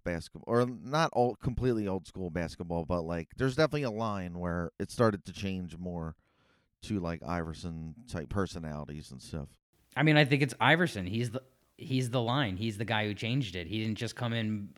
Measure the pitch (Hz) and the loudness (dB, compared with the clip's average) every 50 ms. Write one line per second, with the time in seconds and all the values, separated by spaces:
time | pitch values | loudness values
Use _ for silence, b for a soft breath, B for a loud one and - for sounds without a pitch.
0 | - - 87 82 78 - - 82 - - 113 120 123 123 127 98 - 117 139 156 | -4 -2 -2 -2 -4 -6 -12 -12 -4 2 4 4 4 2 0 -6 -6 -2 2 2
1 | 165 151 - - 123 123 110 - - 135 123 - 120 127 120 110 107 98 92 95 | 2 4 4 4 4 4 2 0 -2 -2 -2 2 2 2 2 2 2 0 0 -2
2 | 82 - - 95 95 87 78 87 85 78 - - 90 85 85 85 82 - 90 87 | -4 -6 -8 -6 -6 -2 -2 -2 -2 -2 -4 -8 -6 -2 -2 -2 0 0 0 0
3 | 82 80 85 85 82 - - - 127 135 127 135 156 151 - 151 143 123 107 107 | 0 -2 -4 -4 -4 -8 -4 -2 0 0 4 4 2 2 2 0 -2 -2 -2 -2
4 | 113 110 104 98 92 90 87 87 90 87 85 87 87 82 - - - - - - | -2 -2 -2 -4 -4 -6 -6 -4 -2 -2 0 0 -2 -4 -4 -6 -8 -6 0 4
5 | 123 113 101 95 - - 90 - 104 98 95 92 90 85 82 85 90 90 87 85 | 4 4 4 2 -4 -10 -10 -6 -4 -4 -4 -4 -6 -6 -8 -8 -8 -6 -6 -4
6 | 82 80 80 - _ _ _ _ _ _ _ _ _ _ _ _ - - 107 101 | -6 -6 -8 -12 _ _ _ _ _ _ _ _ _ _ _ _ -6 -2 -2 0
7 | 87 85 85 78 - - 85 87 82 80 80 76 85 87 82 80 80 80 78 73 | 0 -2 -4 -4 -4 -2 -2 0 0 -2 -4 -6 -8 -8 -8 -6 -8 -10 -10 -12
8 | 80 - - 87 76 - - 101 95 87 - 90 82 78 76 73 73 69 73 76 | -14 -8 -6 -6 -6 -4 -2 -2 -2 -2 -4 -6 -8 -8 -8 -8 -8 -8 -10 -12
9 | 76 - 67 65 - - - 80 69 - - _ _ _ _ _ _ _ _ - | -12 -12 -14 -16 -14 -10 -8 -8 -8 -10 -12 _ _ _ _ _ _ _ _ 4
10 | 143 156 151 151 147 127 143 139 147 135 - - 110 127 151 165 180 165 - 104 | 6 8 8 8 8 6 6 4 4 2 2 4 6 6 6 6 4 2 0 -2
11 | 92 87 101 113 120 123 110 131 - - _ _ _ _ _ - - 160 131 131 | -4 -2 -2 -2 -2 -2 -4 -8 -10 -12 _ _ _ _ _ -16 -6 -2 0 0
12 | 131 120 113 131 117 113 123 143 143 107 95 92 110 113 104 98 117 98 113 107 | 2 2 2 2 2 2 2 2 0 0 0 -2 -2 -2 -2 -2 -2 0 0 0
13 | 107 107 104 101 - 110 120 139 135 101 85 92 87 78 95 110 110 113 107 - | 2 0 -2 -2 -2 0 0 0 0 -2 -4 -6 -6 -4 -4 -2 0 -2 -2 -2
14 | 120 110 - - 123 120 113 117 110 107 107 104 101 98 - | -4 -6 -4 -4 -2 -2 0 0 0 0 -2 -4 -4 -8 -10